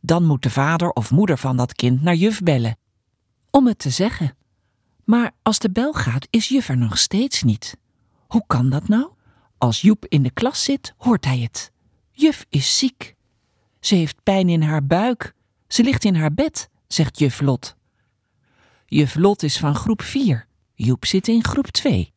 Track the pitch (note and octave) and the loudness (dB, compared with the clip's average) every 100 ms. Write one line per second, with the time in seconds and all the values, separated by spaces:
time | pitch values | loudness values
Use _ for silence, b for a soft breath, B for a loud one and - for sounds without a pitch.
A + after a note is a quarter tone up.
0 | - E3+ E3 C#3 B2 B2 C#3 E3 E3+ - | 0 2 2 2 0 -2 0 0 -2 -4
1 | G#2+ C3+ G#3 C#3+ C3+ B2+ B2 - B2 B2+ | 0 2 2 0 -2 -2 -4 -2 0 0
2 | D#3+ E3+ G3+ G#3+ F3 C3+ A#2 A2 _ _ | 0 2 2 2 0 2 0 -4 _ _
3 | _ _ _ _ _ C#4 B3+ G#3+ C#3 B2 | _ _ _ _ _ 2 2 0 -4 -2
4 | G#3+ - D3+ - _ _ _ _ _ _ | -2 -2 -6 -6 _ _ _ _ _ _
5 | - A#3 A#3 _ - G#3+ G#3+ F#3+ C4+ D4+ | 0 0 0 _ -4 -2 -2 -2 -2 -2
6 | - A#2+ - A3+ - C4 - B2+ A#2 G2 | -2 -2 -2 -2 0 -2 0 -2 0 0
7 | - G3 C4+ - B2+ G#2+ - - _ _ | -2 0 -2 0 0 0 -6 -18 _ _
8 | _ _ _ A3+ - B2+ B2+ C3+ - G#3+ | _ _ _ -4 0 0 0 -2 0 0
9 | D4+ _ _ _ _ _ B2 A2 F#3 G#3+ | 0 _ _ _ _ _ -2 4 4 2
10 | - D3+ B2+ - A#3 - - C#4 - _ | 0 0 0 0 -4 -2 -4 -4 -6 _
11 | - A3+ - B2+ A#2 - - _ _ _ | 0 0 0 -2 -4 -8 -16 _ _ _
12 | _ - D4+ C#4+ - C#3+ C3 - C4 _ | _ 0 0 0 -4 -2 0 0 -2 _
13 | - _ _ _ _ _ _ _ - G3 | -20 _ _ _ _ _ _ _ 0 0
14 | D#3 - - G3 F#3 E3+ D#3 D#3 C#3 E3+ | 0 -4 -2 2 2 2 0 0 0 0
15 | A3+ A#3+ - _ _ _ _ - A#3+ C4+ | 0 -4 -8 _ _ _ _ 0 2 2
16 | G#3+ F3 D#3 D#3 D#4 - - _ _ - | 0 2 0 0 -2 -4 -14 _ _ -2
17 | D3+ - C#3+ - C#3 C3 - _ _ _ | -2 0 -2 0 -2 -2 -6 _ _ _
18 | _ _ _ _ _ _ _ _ _ D3 | _ _ _ _ _ _ _ _ _ 0
19 | C#3+ D3+ F#3+ G3+ D#3 - D#3 C#3 - A3 | 0 2 2 2 -2 -2 -2 -2 -2 -4
20 | - C#4 B3+ A#2+ - _ _ _ A2 B2+ | -4 -2 0 0 -4 _ _ _ -2 0
21 | - F#3+ F#3+ A#3 A3+ - C4+ - C#4+ C#3 | 0 -2 2 0 2 -2 -2 -2 0 0
22 | E2+ | -4